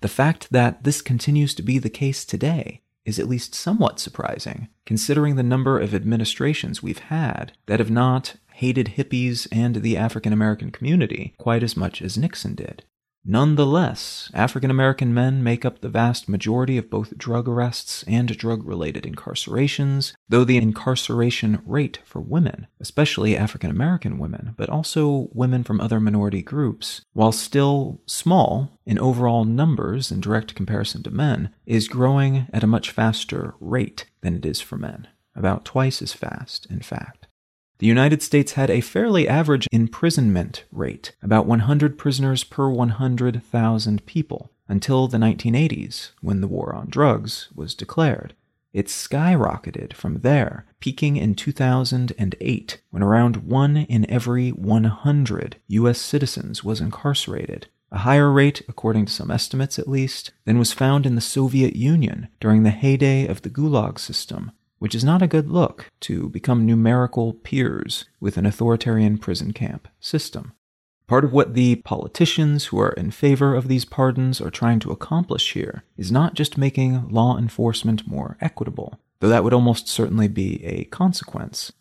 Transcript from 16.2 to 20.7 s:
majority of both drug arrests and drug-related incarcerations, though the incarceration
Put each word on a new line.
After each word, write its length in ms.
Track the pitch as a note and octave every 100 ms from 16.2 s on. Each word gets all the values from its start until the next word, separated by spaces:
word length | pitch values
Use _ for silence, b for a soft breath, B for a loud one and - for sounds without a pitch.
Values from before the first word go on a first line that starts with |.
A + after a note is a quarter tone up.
| -
majority 480 | G2 A2 A#2+ B2+ B2+
of 140 | A2+
both 260 | G#2 A2 -
drug 320 | B2 A#2+ A#2+
arrests 560 | A#2+ A#2+ - - - -
and 300 | A2+ B2 G#2+
drug-related 680 | A2+ A2+ - F#2 D2+ -
incarcerations, 1080 | - - - - - A#2 C#3+ - C#3 C#3 C3+ - -
though 160 | A#2
the 140 | B2 B2
incarceration 1040 | A2